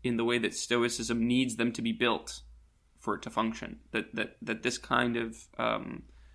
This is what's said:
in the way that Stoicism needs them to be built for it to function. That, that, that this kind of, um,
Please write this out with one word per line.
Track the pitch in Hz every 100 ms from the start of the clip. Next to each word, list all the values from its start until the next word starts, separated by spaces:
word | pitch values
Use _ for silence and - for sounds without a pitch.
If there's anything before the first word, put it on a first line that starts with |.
in | 127 117
the |
way | 117 120
that | 110 -
Stoicism | - 120 120 120 113 117 117
needs | 123 127 110
them | 117
to | 117
be | 113
built | 113 120 107 - - - - - _ _ _
for | - 101
it |
to | -
function. | 107 113 110 - - -
That, | 113 - 117
that, | - -
that | 113 110
this | 127 123
kind | - 123 120 117
of, | 117 113 - -
um, | 117 110 - - - - -